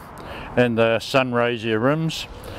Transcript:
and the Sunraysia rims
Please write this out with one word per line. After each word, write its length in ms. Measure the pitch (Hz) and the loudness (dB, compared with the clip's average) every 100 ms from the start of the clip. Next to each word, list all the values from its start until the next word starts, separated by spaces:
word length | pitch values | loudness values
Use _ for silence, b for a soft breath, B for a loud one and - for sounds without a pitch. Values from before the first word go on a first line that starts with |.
| - - B B B - | -16 -16 B B B 2
and 220 | 123 113 | 2 4
the 220 | 113 113 | 4 2
Sunraysia 800 | - 135 127 120 120 120 113 110 | 2 2 2 2 2 0 0 2
rims 460 | 123 156 160 - - B B | 2 2 0 -4 -10 B B